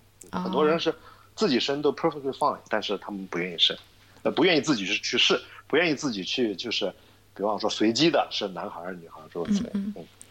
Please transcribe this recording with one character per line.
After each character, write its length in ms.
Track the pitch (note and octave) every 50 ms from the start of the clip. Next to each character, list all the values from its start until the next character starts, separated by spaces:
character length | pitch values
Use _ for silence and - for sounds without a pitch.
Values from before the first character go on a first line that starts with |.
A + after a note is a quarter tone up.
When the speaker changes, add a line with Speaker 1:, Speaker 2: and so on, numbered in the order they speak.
| _ _ _ _ - -
Speaker 1:
哦。 120 | - F#3 F3+
Speaker 2:
很 80 | -
多 140 | - C3+ D3+
人 140 | D3+ D#3+ E3
是 140 | D#3+ E3 D#3 - - - - - - - -
自 140 | - A3 G3
己 100 | C3 A#2
生 220 | - - C#3 C#3+
都 100 | D3 D3
perfectly 400 | B2+ - - E3+ C#3 D3+ C3+ C#3
fine， 280 | B2 - D3+ C#3+ G2+ F2 - -
但 120 | - G#2+
是 160 | G2 - G#2 F#2
他 140 | - -
们 140 | G#2 G2 F#2+ F#2
不 100 | - F2
愿 160 | E2+ F#2 F2
意 40 | D#2+
生， 200 | - - E2+ - - - _ _ - - - - -
呃， 80 | A#2
不 120 | G#2 - C#3+
愿 140 | F#3+ F3 D3+
意 40 |
自 140 | A#2+ - D3
己 100 | A2 G2
去， 80 | F2+ G#2 -
去 180 | - - - A#2+
试， 220 | - - - - - - - - - _
不 100 | - C#3+
愿 120 | F3 E3+
意 60 | D3+
自 160 | B2 - C#3+
己 120 | A2+ G2 F2+
去， 300 | - - - B2+ A2 G2+
就 140 | F2 - A#2
是， 240 | G2+ - G#2+ F#2 - - - - - _ _ _ _
比 80 | -
方 160 | F#2+ G#2+ G#2+ G#2+
说 120 | G#2+ G#2
随 240 | - - G#2+ A2 A2+
机 180 | A#2 D3 E3+
的 160 | C#3+ B2 F#2+ -
是 180 | - - A2 G2+
男 200 | F#2 E2+ F2+ G2+
孩 120 | F2+ E2+
儿、 120 | E2+ F2+ F#2+
女 140 | F2+ E2 E2
孩 140 | - -
儿， 20 | - -
诸 80 | - F3
如 80 | - -
此 160 | G#3 G3+ -
类 60 | -
的。 20 | -
Speaker 1:
嗯， 180 | G3+ G3 G#3 G3+
嗯。 100 | G3 E3+ - - - - -